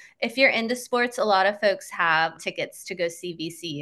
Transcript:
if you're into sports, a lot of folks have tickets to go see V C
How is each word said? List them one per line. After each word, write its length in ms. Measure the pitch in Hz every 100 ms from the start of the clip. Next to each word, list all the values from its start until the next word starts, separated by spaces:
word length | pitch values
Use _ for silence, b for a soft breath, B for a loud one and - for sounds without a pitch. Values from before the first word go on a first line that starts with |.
| B _
if 180 | 233 247
you're 140 | 269
into 240 | 226 226
sports, 440 | 247 - 240 240 -
a 60 |
lot 220 | 214 190 190
of 140 | 208
folks 280 | 208 196 -
have 480 | - 170 160 165 165
tickets 440 | 190 175 - - -
to 100 | 185
go 100 | 170
see 280 | 170 180
V 160 | 165 160
C 180 | 165 170 143